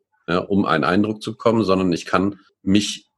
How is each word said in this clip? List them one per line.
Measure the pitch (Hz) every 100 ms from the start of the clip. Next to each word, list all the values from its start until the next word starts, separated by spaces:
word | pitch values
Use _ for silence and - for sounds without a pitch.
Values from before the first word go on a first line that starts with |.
| _ _ -
ja, | 90
um | 98 98 -
einen | 80
Eindruck | 69 95 104 107
zu | -
bekommen, | 117 117 113
sondern | 95 95 92
ich | 82 -
kann | 92 98 98 _ _
mich | 95 101 107 - -